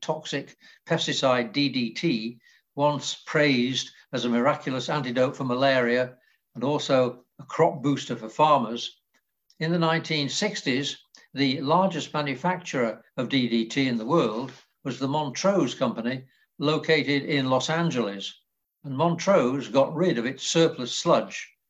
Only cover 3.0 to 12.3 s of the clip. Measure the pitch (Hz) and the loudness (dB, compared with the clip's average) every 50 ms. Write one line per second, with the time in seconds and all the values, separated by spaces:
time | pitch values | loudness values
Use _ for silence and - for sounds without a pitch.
3 | - - - - - - - 156 147 147 135 120 120 127 131 131 - - - - | -4 -8 -10 -10 -12 -2 2 2 4 4 4 4 2 0 0 -4 -6 -8 -12 -20
4 | - _ - 123 113 120 117 120 123 143 147 - - 147 131 127 123 - 151 151 | -16 _ -6 -4 -2 0 0 2 2 2 0 0 -4 -4 -4 -4 -4 -4 -4 -4
5 | 135 127 120 127 127 131 127 - 135 127 120 127 135 139 135 127 120 117 120 123 | -4 -2 0 2 0 0 0 -4 -4 -4 0 2 2 4 4 4 2 2 2 0
6 | 127 127 - _ _ _ _ _ _ _ _ 120 120 139 147 143 - - 139 127 | 0 -2 -6 _ _ _ _ _ _ _ _ -4 -2 -2 -2 -2 0 2 2 4
7 | 127 123 123 - _ _ _ - - - - - 160 170 - 135 117 147 139 135 | 2 2 -2 -8 _ _ _ -20 -16 -10 2 2 2 2 2 0 0 0 0 0
8 | - - 123 - 110 110 - - 151 156 147 135 117 107 120 120 - - - _ | -2 -6 -8 -8 -8 -10 0 2 4 6 6 4 2 -2 -4 -6 -8 -10 -12 _
9 | _ _ _ _ _ _ _ _ _ _ _ _ 156 160 175 175 165 160 165 160 | _ _ _ _ _ _ _ _ _ _ _ _ -2 -2 0 2 2 2 2 0
10 | 160 - 160 151 143 131 - - 208 208 202 - - 143 123 135 143 139 - - | -2 -2 -2 -2 -2 -2 -2 -2 -2 -2 -4 -4 -4 -2 -2 -2 -2 -4 -8 -10
11 | - _ _ - - _ - 131 143 131 135 165 139 139 165 180 190 185 170 147 | -16 _ _ -20 -20 _ -4 0 0 0 0 -2 0 2 4 4 4 2 0 -4
12 | - - - 151 147 143 | -8 -6 -4 -4 -4 -4